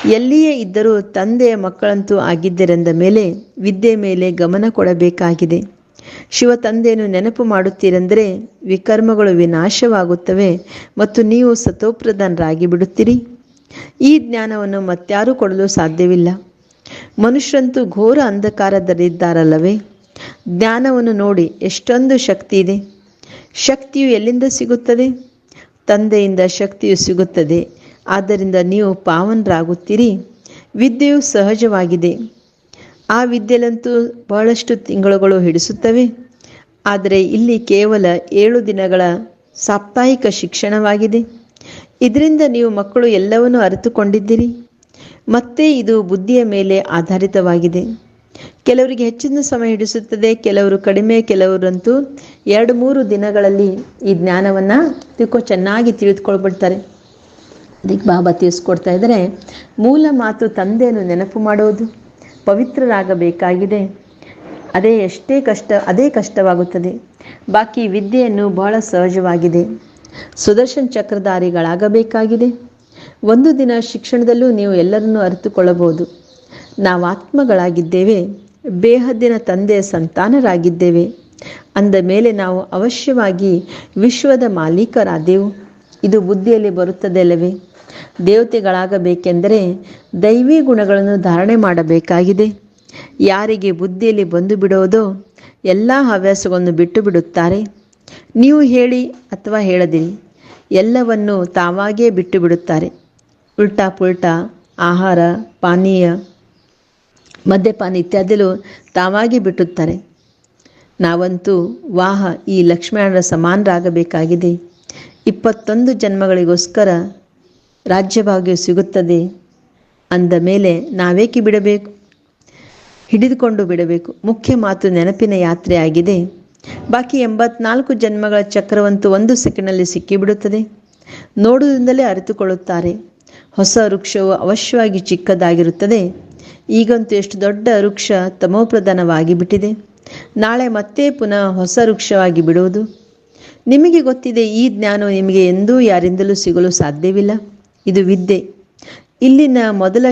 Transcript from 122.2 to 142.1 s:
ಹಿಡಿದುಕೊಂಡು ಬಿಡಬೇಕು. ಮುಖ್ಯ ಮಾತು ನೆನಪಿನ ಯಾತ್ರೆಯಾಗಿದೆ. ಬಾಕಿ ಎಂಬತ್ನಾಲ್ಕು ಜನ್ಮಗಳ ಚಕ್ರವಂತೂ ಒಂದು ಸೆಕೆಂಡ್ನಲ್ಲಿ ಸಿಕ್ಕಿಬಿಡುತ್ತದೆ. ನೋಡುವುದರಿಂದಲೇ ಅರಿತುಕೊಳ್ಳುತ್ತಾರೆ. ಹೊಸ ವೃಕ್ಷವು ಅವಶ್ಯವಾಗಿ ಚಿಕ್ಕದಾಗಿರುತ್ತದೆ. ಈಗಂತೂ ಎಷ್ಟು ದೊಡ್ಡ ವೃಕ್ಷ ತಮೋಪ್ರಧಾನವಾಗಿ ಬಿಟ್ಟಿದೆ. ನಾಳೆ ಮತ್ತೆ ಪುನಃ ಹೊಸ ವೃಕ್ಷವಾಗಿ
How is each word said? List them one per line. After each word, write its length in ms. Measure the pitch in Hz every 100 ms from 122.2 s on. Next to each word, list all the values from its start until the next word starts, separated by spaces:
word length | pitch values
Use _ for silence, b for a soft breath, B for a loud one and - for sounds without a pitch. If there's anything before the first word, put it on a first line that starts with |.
| _ _ _ b b b b b b
ಹಿಡಿದುಕೊಂಡು 560 | 214 247 254 240 214
ಬಿಡಬೇಕು. 520 | 180 175 170 170 - -
ಮುಖ್ಯ 320 | 208 220 - 247
ಮಾತು 340 | 208 190 196
ನೆನಪಿನ 420 | 180 175 196 214
ಯಾತ್ರೆಯಾಗಿದೆ. 1080 | 190 170 175 - 175 160 160 175 185 180 - _ _ B B -
ಬಾಕಿ 280 | 233 247 277
ಎಂಬತ್ನಾಲ್ಕು 760 | 233 220 233 240 220 247 269
ಜನ್ಮಗಳ 480 | 226 220 214 214 208
ಚಕ್ರವಂತೂ 720 | 202 208 196 208 208 202 202
ಒಂದು 240 | 196 220
ಸೆಕೆಂಡ್ನಲ್ಲಿ 500 | 247 - - 190 185
ಸಿಕ್ಕಿಬಿಡುತ್ತದೆ. 840 | 180 180 - 196 196 208 202 214 214 - _ B B B B -
ನೋಡುವುದರಿಂದಲೇ 640 | 220 254 285 269 247 262
ಅರಿತುಕೊಳ್ಳುತ್ತಾರೆ. 920 | 247 190 190 208 190 185 185 175 175 208 - _ b b b
ಹೊಸ 280 | - 196 226
ವೃಕ್ಷವು 460 | 208 196 - 208 190
ಅವಶ್ಯವಾಗಿ 680 | 190 180 214 - 247 214 190
ಚಿಕ್ಕದಾಗಿರುತ್ತದೆ. 1300 | 185 180 - 180 175 170 170 175 202 226 180 - - B B B B
ಈಗಂತೂ 480 | 220 220 240 220 202
ಎಷ್ಟು 240 | 196 196
ದೊಡ್ಡ 280 | 202 208 226 214
ವೃಕ್ಷ 340 | 202 202 - 196 185
ತಮೋಪ್ರಧಾನವಾಗಿ 1080 | 185 180 202 233 226 190 185 170 160 165
ಬಿಟ್ಟಿದೆ. 380 | 175 180 202 208 214 - _ B B B -
ನಾಳೆ 320 | 214 247 247
ಮತ್ತೆ 420 | 214 208 - 285
ಪುನಃ 440 | 285 208 202 196
ಹೊಸ 240 | 185 180 -
ವೃಕ್ಷವಾಗಿ 580 | 226 214 -